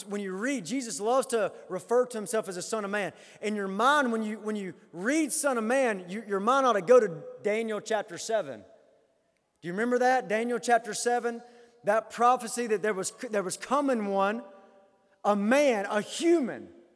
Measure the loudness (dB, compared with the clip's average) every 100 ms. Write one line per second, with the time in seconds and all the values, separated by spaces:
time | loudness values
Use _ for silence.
0 | -6 -6 -6 -4 -2 -4 -4 -6 -4 -4
1 | 0 0 0 -2 -2 -6 -10 -8 0 2
2 | 2 -2 -4 -4 -4 -6 -6 -6 -4 -4
3 | -4 -8 -20 -8 -6 -4 -4 2 4 4
4 | 2 0 -4 -6 -6 -6 -6 -12 _ -6
5 | 0 0 0 0 0 0 0 2 2 -2
6 | -6 -10 -4 -2 2 4 4 2 6 4
7 | 4 -4 -12 -6 -2 -2 -2 -6 -2 -4
8 | -4 -8 -4 -2 -2 -10 -16 -20 _ _
9 | _ _ _ _ _ _ -8 -2 0 4
10 | 4 4 2 -2 0 -2 2 2 2 -4
11 | 0 0 -2 -6 -14 -20 -20 _ 0 0
12 | 0 2 4 4 0 -4 -2 0 0 -2
13 | -4 -8 -4 -2 -2 -6 -2 0 2 0
14 | 0 2 2 0 -8 -18 -20 _ _ _
15 | _ _ 0 2 4 6 6 2 0 -2
16 | -2 0 4 4 2 -6 -12 -20 -20